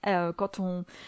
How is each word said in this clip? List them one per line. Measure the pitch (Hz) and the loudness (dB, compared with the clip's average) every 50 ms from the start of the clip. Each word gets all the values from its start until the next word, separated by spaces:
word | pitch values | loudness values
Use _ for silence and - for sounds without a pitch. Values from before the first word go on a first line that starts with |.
| - | 2
Euh, | 208 196 180 175 170 170 | 4 4 4 4 2 0
quand | - 202 196 - - | 0 -2 -2 0 -2
on, | 190 185 180 180 180 - - - - | -2 0 0 -2 -4 -8 -12 -18 -18